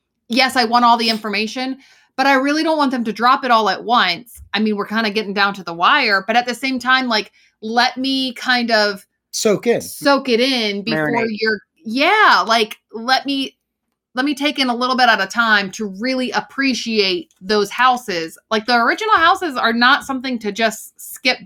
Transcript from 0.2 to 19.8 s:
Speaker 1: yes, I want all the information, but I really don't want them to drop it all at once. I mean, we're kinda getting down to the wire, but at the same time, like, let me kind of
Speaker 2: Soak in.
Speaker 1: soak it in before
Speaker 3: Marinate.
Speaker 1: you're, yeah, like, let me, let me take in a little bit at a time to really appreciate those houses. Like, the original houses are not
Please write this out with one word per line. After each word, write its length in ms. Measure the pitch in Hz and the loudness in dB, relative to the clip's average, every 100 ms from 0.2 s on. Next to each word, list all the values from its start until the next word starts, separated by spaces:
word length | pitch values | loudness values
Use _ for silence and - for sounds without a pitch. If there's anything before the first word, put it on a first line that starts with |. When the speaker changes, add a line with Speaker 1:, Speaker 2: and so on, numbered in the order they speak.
| - | -4
Speaker 1:
yes, 280 | 233 262 254 | 0 2 2
I 80 | |
want 200 | 226 240 | 2 4
all 120 | 240 240 | 4 4
the 120 | 226 | 2
information, 680 | 220 214 202 214 254 262 262 _ _ _ - | -2 -4 -4 -4 -6 -8 -10 _ _ _ 0
but 100 | 269 | 2
I 80 | |
really 280 | 277 277 311 | 4 2 0
don't 160 | 320 311 | 0 2
want 120 | 277 | 0
them 140 | 254 | 0
to 80 | 226 | -4
drop 320 | 202 240 262 | 0 2 2
it 60 | 262 | 4
all 180 | 226 202 | 2 2
at 160 | 185 | -2
once. 560 | 196 240 185 175 - - - | 0 2 2 -2 -10 -20 -8
I 80 | 202 | -2
mean, 160 | 214 202 | -2 -2
we're 100 | 190 | -4
kinda 240 | 214 220 | -2 -2
getting 240 | 185 190 | -4 -4
down 200 | 202 202 | 0 0
to 80 | 196 | -2
the 100 | 175 | -10
wire, 500 | 170 196 285 233 196 190 | 0 2 2 2 0 2
but 100 | 233 | 0
at 100 | 240 | 0
the 80 | |
same 240 | 233 262 262 | -6 -4 -4
time, 300 | 247 262 254 | 0 0 2
like, 240 | 214 196 _ _ _ | -2 -4 _ _ _
let 360 | 220 233 247 247 | -2 0 0 0
me 360 | 269 269 262 | -2 -2 -4
kind 360 | 247 254 247 233 | -6 -2 0 2
of 360 | 220 208 196 _ _ _ | 2 2 -2 _ _ _
Speaker 2:
Soak 360 | - 220 190 233 | -2 0 0 0
in. 140 | 185 | -2
Speaker 1:
soak 480 | - - 285 277 269 | -2 -2 2 2 2
it 120 | 226 | 0
in 420 | 269 247 214 202 | 0 0 -2 -4
before 260 | 196 - 302 | -4 -2 0
Speaker 3:
Marinate. 160 | 233 226 214 | -2 -2 -2
Speaker 1:
you're, 180 | 220 208 _ _ | -2 -4 _ _
yeah, 680 | 226 247 320 427 359 202 190 | -6 0 2 4 4 4 4
like, 300 | 233 214 - _ | 2 0 -6 _
let 340 | 226 233 262 269 | -10 0 0 0
me, 300 | 277 262 _ _ _ _ _ _ | -4 -6 _ _ _ _ _ _
let 100 | 247 | -4
me 80 | 285 | -2
take 260 | 285 294 294 | 0 -2 0
in 80 | 254 | -2
a 60 | 240 | 0
little 180 | 254 247 | -2 2
bit 120 | 240 | 4
at 120 | 208 | 4
a 60 | 190 | 0
time 460 | 233 226 208 190 | 0 2 2 0
to 140 | - 208 | -8 -10
really 440 | 190 254 254 254 | -6 -4 -2 -2
appreciate 1040 | 208 - - 269 226 226 214 190 180 - _ | -4 -6 -4 -2 -2 -2 0 0 -2 -6 _
those 280 | 185 208 202 | -2 0 0
houses. 720 | - 254 240 226 170 165 - - | 2 2 2 -4 -6 -6 -12 -4
Like, 160 | 220 220 | -4 0
the 100 | 240 | 2
original 400 | 240 330 427 392 | 2 0 0 4
houses 400 | 330 370 349 254 | 4 2 -2 -2
are 160 | 226 | -2
not 320 | 233 | 2